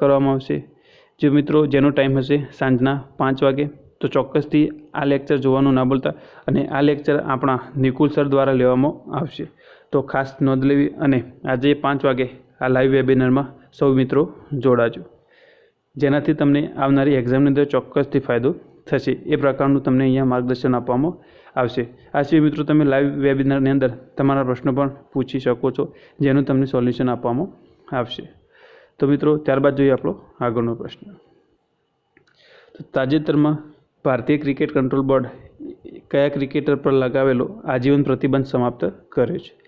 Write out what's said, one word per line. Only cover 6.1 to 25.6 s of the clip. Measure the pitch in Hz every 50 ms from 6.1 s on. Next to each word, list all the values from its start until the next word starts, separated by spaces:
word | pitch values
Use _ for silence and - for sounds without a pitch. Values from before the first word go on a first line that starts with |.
| - - - - - - -
અને | - 135 139 143 -
આ | 151 139 143
લેક્ચર | 147 147 143 147 - 143 143
આપણા | - - 135 127 135 135 131 127 - - -
નિકુલ | 135 131 131 127 131 151 143
સર | 147 151 147 143
દ્વારા | 139 139 135 135 135 127
લેવામાં | 123 127 127 127 135 151 175 - - - -
આવશે, | - 170 135 - - 135 - - _ _ - - - _ _
તો | - 143 135
ખાસ | 139 - 135 135 135 - -
નોંધ | 143 135 131 131 135
લેવી | 139 143 143 143 143 - - 156
અને | 139 135 127 123 - - - -
આજે | 135 131 120 127 143 143 143 -
પાંચ | 139 139 135 147
વાગે | 139 131 123 127 123 - - - _ _ -
આ | 127 127
લાઈવ | 127 127 131 135 135
વેબિનારમાં | 135 127 127 131 131 131 127 127 139 139 127 - - - _ _
સૌ | - 147 139 135
મિત્રો | 131 127 127 131 135 165 180 - - - - 143 131 120
જોડાજો, | 135 123 120 117 113 - - - - _ _ _ _ _ _ _ _ _ _ _ _ _ _ _ _ -
જેનાથી | 135 143 139 143 147 - - 156 151
તમને | 151 143 143 143 156 - -
આવનારી | - 139 139 139 139 135 147 143 131
એક્ઝામની | 117 123 127 135 143 143 139
અંદર | 143 143 143 -
ચોક્કસથી | 127 123 - - 143 139 135 - 139 135
ફાયદો | - 123 117 120 143 165 - - - - _ _
થશે. | - 151 135 131 135 127 127 - - 151
એ |
પ્રકારનું | 135 135 139 131 - 143 139 139 139 135
તમને | 139 127 131 135
અહીંયા | 131 131 135 135 127 123
માર્ગદર્શન | 127 123 123 127 123 - 131 123
આપવામાં | 120 123 127 123 123 147 170 180 - - - - - - - -
આવશે. | 135 127 117 - 131 117 117 - - - - -
આ | 143 143
સિવાય | 143 170 160 151
મિત્રો | 151 143 147 147
તમે | 143 147 151 151
લાઈવ | 139 131 135 143 143 143 143 135
વેબિનારની | 139 135 135 135 135 139 139 135 135 135
અંદર | 139 131 123 117 - - - _
તમારા | - 135 139 139 139 135 123
પ્રશ્નો | 127 123 - 143 127
પણ | 135 143 139 135 135 - _ -
પૂછી | 139 127 131 - 131
શકો | 123 131 123 120